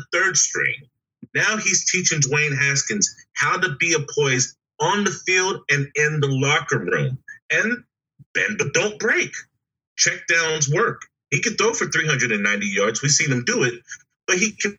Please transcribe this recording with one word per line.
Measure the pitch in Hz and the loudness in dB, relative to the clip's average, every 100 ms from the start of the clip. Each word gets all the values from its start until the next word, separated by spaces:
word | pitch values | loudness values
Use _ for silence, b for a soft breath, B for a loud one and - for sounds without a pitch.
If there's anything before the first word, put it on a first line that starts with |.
| - | -2
third | 175 190 147 | 0 2 2
string. | - - 69 - - _ _ _ - | 0 0 -4 -4 -12 _ _ _ -8
Now | 143 190 220 | -2 0 0
he's | 190 196 - | 0 0 0
teaching | 185 180 160 | 0 0 2
Dwayne | 127 147 151 135 | 0 2 0 0
Haskins | 139 139 - 107 - B B - | 0 0 -2 0 -2 B B -4
how | - 180 | 0 0
to | 180 131 | -2 -2
be | 170 | 0
a | 160 139 | 0 -2
poise | - 139 123 - - _ - | 0 0 2 -2 -6 _ -4
on | 156 202 | 0 2
the | 202 | 0
field | 147 - 190 190 180 - | -2 0 2 2 -2 -2
and | 143 139 | -2 0
in | - 151 156 | 0 0 2
the | 143 | 0
locker | 135 139 147 - 131 | 2 2 0 0 -2
room. | 90 87 69 65 - B - | 0 0 0 -4 -10 B -4
And | 160 220 233 - _ _ _ - | 0 0 -2 -8 _ _ _ -6
bend | - 127 - | -2 0 0
but | - | 0
don't | 156 202 208 | 0 0 -2
break. | 220 339 - - - _ _ _ _ - | -2 0 -2 -6 -16 _ _ _ _ -2
Check | - 180 - | 0 0 0
downs | 170 165 156 139 | 0 2 0 0
work. | 160 233 135 - _ - | 2 0 -2 -12 _ -4
He | 139 | -2
can | 233 214 | -2 0
throw | 208 | 0
for | - 180 | 2 -2
three | - 156 | 0 0
hundred | 139 120 | 0 0
and | 107 | 0
ninety | 104 104 101 | 0 0 -2
yards. | 98 101 110 | 0 0 0
We've | 143 | 2
seen | - 156 | 2 2
him | 127 | 0
do | 120 240 | 0 0
it, | 123 - - B B _ - | 0 -2 -12 B B _ -2
but | 180 | 0
he | 214 | 0
can | - 208 | -2 -6